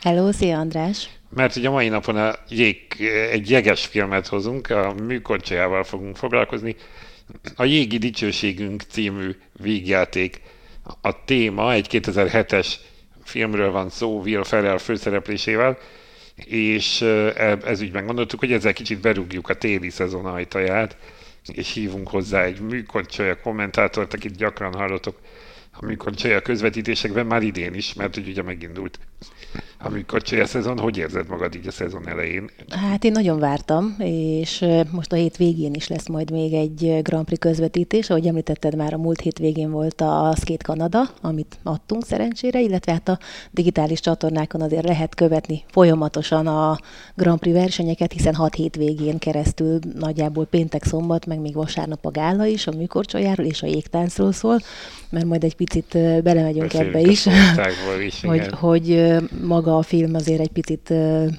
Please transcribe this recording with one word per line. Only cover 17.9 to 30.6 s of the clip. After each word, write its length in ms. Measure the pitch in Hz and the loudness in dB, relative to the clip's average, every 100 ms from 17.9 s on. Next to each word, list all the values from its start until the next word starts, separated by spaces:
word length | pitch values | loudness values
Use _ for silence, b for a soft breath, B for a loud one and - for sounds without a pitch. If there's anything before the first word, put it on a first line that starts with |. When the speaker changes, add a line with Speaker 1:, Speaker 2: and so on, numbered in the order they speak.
| 95 101 | -6 -4
Speaker 2:
gondoltuk, 340 | 120 117 117 | -4 -4 -2
hogy 120 | 135 | 0
ezzel 220 | 120 107 | 0 0
kicsit 280 | 95 113 104 | -2 -4 -2
berúgjuk 480 | 110 101 87 90 87 | 0 0 -2 -6 -4
a 40 | |
téli 360 | 98 113 101 90 | -2 0 -2 -4
szezon 360 | - 92 92 92 | -4 -4 -4 -6
ajtaját, 720 | 90 90 - 95 98 110 - B B B B - | -8 -6 -2 0 0 -2 -6 B B B B -14
és 280 | - 87 | -10 -8
hívunk 360 | - 104 95 92 | -6 -6 -6 -6
hozzá 340 | 104 95 98 | -4 -2 0
egy 160 | 90 92 | 0 -2
műkorcsolya 800 | 110 120 107 107 90 - 98 90 | -8 -8 -6 -6 -6 -4 -4 -4
kommentátort, 720 | - 107 101 - 101 - 98 | -4 -6 -4 0 0 0 -6
akit 240 | 104 104 92 | -6 -10 -4
gyakran 360 | 107 - 98 | -4 -4 -8
hallotok 460 | 92 98 95 - - B B B B B | -4 -4 -4 -8 -12 B B B B B
a 140 | - 104 | -14 -10
műkorcsolya 560 | 110 - 98 127 104 | -8 -8 -4 0 0
közvetítésekben, 840 | - 120 107 107 107 110 113 104 117 | 0 0 0 -2 -4 -4 -2 -2 0
már 160 | 117 | 0
idén 320 | 110 92 87 | 0 -4 -6
is, 200 | 92 - | -6 -8
mert 220 | - 101 104 | -6 -6 -6
hogy 120 | 98 | -8
ugye 140 | 95 | -8
megindult 580 | 90 90 85 87 92 - - - B B B B B B | -8 -10 -12 -10 -10 -12 -18 -18 B B B B B B
a 120 | 101 | -10
műkorcsolya 560 | 104 92 - - 110 101 | -8 -4 -4 0 0 2
szezon. 340 | 127 | 0